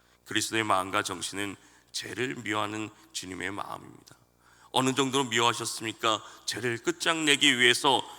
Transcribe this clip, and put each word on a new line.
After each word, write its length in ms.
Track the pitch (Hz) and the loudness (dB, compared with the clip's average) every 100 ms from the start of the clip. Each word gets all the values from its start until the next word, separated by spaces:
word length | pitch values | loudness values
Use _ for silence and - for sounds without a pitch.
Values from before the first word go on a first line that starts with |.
| _ _ | _ _
그리스도의 400 | - 104 - 110 | -4 -2 0 -2
마음과 400 | 110 95 92 101 | 2 2 2 -2
정신은 500 | 101 90 82 98 101 - - _ _ | -2 -6 -8 -6 -8 -10 -18 _ _
죄를 420 | - 107 117 127 131 | -12 -10 -6 -6 -6
미워하는 540 | 107 107 104 107 107 - - | -4 -4 -2 -6 -10 -12 -14
주님의 400 | - 90 92 92 | -12 -10 -8 -8
마음입니다. 640 | 101 - - - - - - _ _ _ _ - | -8 -10 -12 -14 -20 -20 -20 _ _ _ _ -4
어느 200 | 120 131 | 0 2
정도로 320 | 131 135 135 | 2 0 0
미워하셨습니까? 960 | 127 113 117 113 113 - 113 104 117 107 - - - | 0 2 2 2 -4 -6 -8 -2 0 0 -4 -14 -8
죄를 320 | - 120 117 | -4 -4 -4
끝장내기 840 | - 165 175 165 156 139 143 123 | -4 -4 0 0 2 4 4 6
위해서 420 | 123 120 147 117 - | 6 6 4 2 0